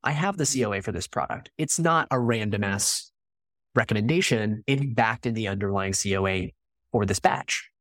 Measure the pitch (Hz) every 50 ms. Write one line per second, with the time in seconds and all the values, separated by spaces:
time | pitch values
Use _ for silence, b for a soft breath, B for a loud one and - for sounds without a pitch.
0 | - 113 147 147 165 196 196 190 147 131 - 135 120 104 101 95 90 - 95 85
1 | 82 - - - 71 - - - - - _ - 156 147 - - 165 165 165 165
2 | - - 139 127 123 117 117 110 107 104 101 104 104 98 98 98 - - - -
3 | - - _ _ _ _ _ _ _ _ _ _ _ _ _ 123 113 - 110 104
4 | 104 117 156 175 190 - - 113 107 107 107 107 - - 139 139 143 139 117 113
5 | 113 110 113 120 - 123 113 113 110 98 98 98 104 98 98 98 95 98 98 -
6 | - 101 98 98 95 95 95 95 90 92 - _ _ _ _ _ _ _ - 117
7 | - 196 202 - - 185 - - - - - - - - _ _